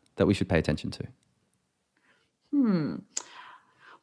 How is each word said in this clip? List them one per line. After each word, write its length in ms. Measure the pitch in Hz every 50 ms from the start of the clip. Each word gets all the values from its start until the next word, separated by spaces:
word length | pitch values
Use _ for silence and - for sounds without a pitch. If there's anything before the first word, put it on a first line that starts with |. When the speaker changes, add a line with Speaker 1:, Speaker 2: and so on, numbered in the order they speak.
| _ _ _
Speaker 1:
that 100 | - 98
we 80 | - 101
should 140 | - 95 -
pay 80 | 180 185
attention 320 | - - 76 - - - -
to? 120 | - - - - _ _ _ _ _ _ _ _ _ _ _ _ _ _ _ _ _ _ _ _ _ _ _ _ _ _ _
Speaker 2:
Hmm. 460 | - 285 262 220 190 170 147 104 76 - - _ _ - - - - - - - - - _ _ _ _ _ - - -